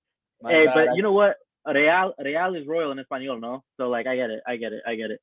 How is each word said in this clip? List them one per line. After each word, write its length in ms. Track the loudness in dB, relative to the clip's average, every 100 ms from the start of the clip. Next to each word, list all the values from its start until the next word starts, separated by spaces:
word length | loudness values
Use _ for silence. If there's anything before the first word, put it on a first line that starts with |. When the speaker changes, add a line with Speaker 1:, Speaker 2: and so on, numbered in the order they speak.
| _ _ _ _
Speaker 1:
My 100 | 0
Speaker 2:
Hey, 140 | 4 6
Speaker 1:
bad. 80 | 6
Speaker 2:
but 140 | 2
Speaker 1:
I 40 |
Speaker 2:
you 80 | 2
know 120 | 2
what? 240 | 4 4 2 _ _ -2
Real, 480 | 2 4 4 2 -2
Real 320 | -4 -2 -2 -4
is 120 | -4
royal 240 | -4 -2
in 80 | -6
Espanol, 400 | -8 -8 -6 -8
no? 240 | -8 -10 -12 -6
So, 120 | -2
like, 160 | -2 -2
I 120 | -2
get 120 | -2
it. 120 | -6 -8
I 120 | -8
get 160 | -8
it. 100 | -8 -8
I 100 | -6
get 140 | -6
it. 120 | -10